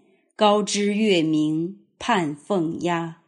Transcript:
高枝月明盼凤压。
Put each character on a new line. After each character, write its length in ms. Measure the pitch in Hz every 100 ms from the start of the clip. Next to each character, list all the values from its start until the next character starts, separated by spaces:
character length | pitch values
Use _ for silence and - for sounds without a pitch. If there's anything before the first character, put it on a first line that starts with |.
| _ _ _ -
高 280 | 208 208
枝 320 | 202 202 202 208
月 260 | 220 175
明 640 | 160 156 156 156 170 196 _ -
盼 360 | - 214 156 147
凤 460 | - 196 160 -
压。 400 | 175 170 165 165